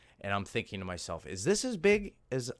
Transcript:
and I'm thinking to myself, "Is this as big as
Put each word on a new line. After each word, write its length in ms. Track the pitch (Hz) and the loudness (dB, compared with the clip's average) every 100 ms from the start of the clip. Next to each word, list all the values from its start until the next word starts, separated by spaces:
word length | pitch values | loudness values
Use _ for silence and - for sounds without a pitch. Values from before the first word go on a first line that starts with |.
| - - | -20 -10
and 140 | 101 | -2
I'm 100 | 101 | -2
thinking 360 | 95 117 - 101 | -2 -4 -4 -4
to 60 | 92 | -6
myself, 400 | 87 - 85 - | -6 -6 -8 -8
"Is 200 | 92 120 | -2 2
this 180 | 202 | 2
as 140 | 262 208 | 2 2
big 360 | 202 208 196 - - | 6 6 2 -12 -4
as 180 | 131 120 - | -2 -2 -2